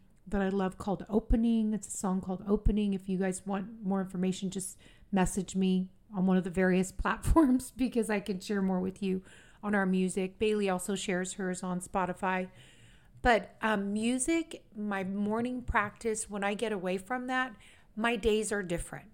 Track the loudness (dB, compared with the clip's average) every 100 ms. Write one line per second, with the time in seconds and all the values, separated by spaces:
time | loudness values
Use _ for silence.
0 | -20 _ -4 0 0 0 -2 -4 -4 -4
1 | 0 0 2 2 4 2 0 -2 -6 -6
2 | -2 -2 -2 -6 0 2 4 2 2 -2
3 | -2 -2 -2 -2 -4 -6 -6 -8 -2 -2
4 | -2 -2 -2 -2 -4 -6 -8 -12 -20 -20
5 | -2 2 2 0 -2 0 2 2 0 -8
6 | -8 0 4 4 2 2 4 4 2 -2
7 | -2 0 4 6 6 4 0 -2 0 0
8 | 0 0 -2 -6 -4 0 0 0 -2 -4
9 | -2 -4 -6 -18 -20 -10 -2 0 2 2
10 | 0 -2 -4 -2 0 2 0 0 -2 -4
11 | -2 -2 -4 -4 -6 -4 -4 -6 -4 -2
12 | -2 -2 -2 -2 -4 -10 -20 -20 -20 -20
13 | -20 0 4 4 2 -4 0 0 0 0
14 | 0 0 0 0 -2 -10 -14 -8 -4 -4
15 | -4 -2 -2 0 -2 -4 0 0 0 -2
16 | -4 -4 -4 -2 -2 0 -2 -2 -2 -2
17 | -2 -6 -2 -2 -2 -8 -20 -20 -14 -4
18 | -2 2 2 2 2 -2 -2 -4 -6 -12
19 | -14